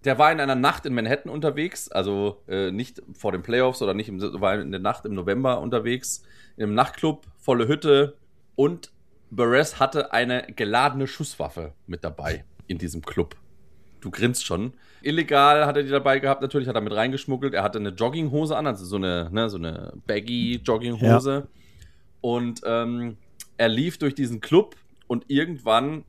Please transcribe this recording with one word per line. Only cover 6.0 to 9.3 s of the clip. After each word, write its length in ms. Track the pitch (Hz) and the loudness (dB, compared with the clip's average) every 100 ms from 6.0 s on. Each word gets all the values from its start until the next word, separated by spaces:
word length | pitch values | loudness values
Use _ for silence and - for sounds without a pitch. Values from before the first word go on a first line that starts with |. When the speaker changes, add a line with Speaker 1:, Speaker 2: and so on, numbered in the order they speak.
| - - - - - - | -6 -10 -12 -20 -20 -6
Speaker 1:
in 100 | 107 | -2
einem 100 | 107 | 2
Nachtclub, 500 | 139 - 160 147 - - | 0 0 -2 -2 -10 -8
volle 280 | - 123 117 | 0 2 2
Hütte 480 | 151 156 139 143 - _ - _ - | 0 4 6 4 -2 _ -20 _ 0
und 360 | 143 170 - _ - - - | 0 0 -14 _ -20 -20 -12